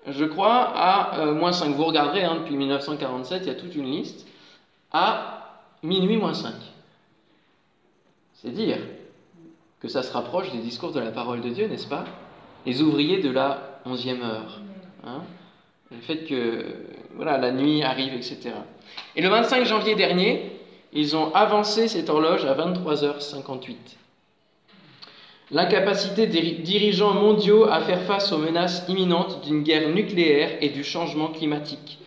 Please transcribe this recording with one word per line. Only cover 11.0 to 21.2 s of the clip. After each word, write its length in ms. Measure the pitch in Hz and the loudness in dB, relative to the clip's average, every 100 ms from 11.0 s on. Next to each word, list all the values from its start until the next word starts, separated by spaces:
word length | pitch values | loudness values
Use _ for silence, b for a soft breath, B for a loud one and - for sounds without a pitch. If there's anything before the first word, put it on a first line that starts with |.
| 113 | -6
parole 300 | 120 120 120 | -6 -6 -6
de 80 | 120 | -6
Dieu, 180 | 120 214 | -4 -4
n'est-ce 200 | 120 - | -4 -8
pas ? 180 | 147 - - - - - - 127 | -8 -10 -14 -20 -20 -20 -12 -6
Les 160 | 127 | 0
ouvriers 380 | 156 143 151 190 | 2 4 2 2
de 100 | 143 | 2
la 500 | 131 139 135 - - 123 | 0 0 -2 -8 -14 -8
onzième 380 | 123 127 127 | -6 -4 -6
heure. 360 | 120 110 110 104 104 190 - - 117 | -6 -6 -10 -14 -16 -18 -20 -18 -14
Hein ? 160 | 135 180 B B B B _ _ | -14 -14 B B B B _ _
Le 60 | 120 | -18
fait 280 | 117 160 160 | -8 -8 -4
que, 400 | 131 117 117 - - - - - - | -2 0 -2 -6 -10 -14 -16 -16 -8
voilà, 220 | 156 135 | -2 0
la 140 | 123 | 2
nuit 320 | 127 143 151 | 2 2 2
arrive, 300 | 135 127 135 127 | 0 0 -4 -4
et 60 | |
cetera. 420 | - 143 120 107 - - B B B - | -8 -10 -10 -10 -12 -20 B B B 0
Et 60 | |
le 80 | 180 | 4
vingt-cinq 360 | 214 233 254 214 | 4 4 2 2
janvier 280 | 214 202 | 2 2
dernier, 580 | 208 175 180 202 - - - B B B | 2 4 4 4 2 -4 -12 B B B
ils 220 | 147 147 | -2 0
ont 160 | 160 | 0